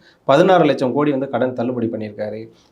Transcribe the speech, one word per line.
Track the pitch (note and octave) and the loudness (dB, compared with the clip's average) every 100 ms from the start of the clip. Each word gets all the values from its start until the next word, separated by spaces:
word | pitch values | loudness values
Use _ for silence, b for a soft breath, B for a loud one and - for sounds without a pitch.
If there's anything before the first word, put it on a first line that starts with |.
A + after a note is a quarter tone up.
| b b | b b
பதினாறு | - C#3+ F#3+ F3+ D3+ | 2 4 6 4 4
லட்சம் | C3+ C3 | 2 -2
கோடி | C#3 D3 | 0 -2
வந்து | C3 C3+ | -2 -4
கடன் | A#2 B2+ | -2 -2
தள்ளுபடி | B2+ B2 B2 A2 | -2 -6 -4 -6
பண்ணியிருக்காரு. | A2 G#2+ G#2 G#2+ G#2+ A2+ b b | -6 -10 -10 -10 -10 -14 b b